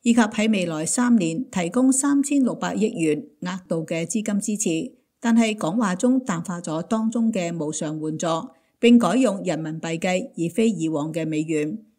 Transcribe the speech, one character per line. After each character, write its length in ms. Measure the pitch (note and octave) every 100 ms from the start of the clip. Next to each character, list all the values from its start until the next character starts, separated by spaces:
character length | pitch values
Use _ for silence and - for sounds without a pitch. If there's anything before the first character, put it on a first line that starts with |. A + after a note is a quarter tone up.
以 120 | A#3+
及 60 | A#3
喺 320 | G#3+ G#3+ G#3+
未 140 | G3+ F3
來 200 | D#3 E3
三 300 | - B3 A#3
年 340 | E3 E3 -
提 200 | F#3+ E3+
供 220 | A#3+ C4
三 300 | C4+ C#4+ C#4
千 220 | C4+ C#4+
六 100 | A#3+
百 220 | D#3+ F3 G3
億 140 | A3+
元 360 | E3+ D#3+ D3 - _
額 180 | F3+ F#3 -
度 180 | E3 D#3+
嘅 200 | E3 E3
資 160 | A3
金 180 | G#3+ G3+
支 220 | G3+ G#3
持。 320 | F#3+ D#3+ B3 _ _ _
但 160 | A#3 A3+
係 200 | A3+ G#3+
講 220 | D#3+ G#3
話 180 | G#3 F3+
中 240 | B3 C4
淡 240 | B3+ E3
化 160 | E3+ F3
咗 220 | F3 D#3
當 260 | E3+ A3 A3
中 220 | A#3+ A3+
嘅 240 | G#3+ E3+ E3+
無 160 | D3+
償 260 | D#3+ D#3 D#3 D#3
援 120 | D#3
助， 100 | F3 E3 - _ _ _
並 200 | A#3+ A#3+
改 160 | F#3 B3
用 260 | B3+ G3
人 140 | F3+ D#3
民 220 | D#3 D#3+
幣 180 | E3 E3
計， 320 | F#3 F#3 - -
而 180 | E3
非 160 | G3+ A3+
以 200 | F3+ D#3+
往 240 | D#3 D3+
嘅 120 | D#3+ D#3+
美 160 | D3+
元。 340 | D#3 D#3 D3+ G#3+ -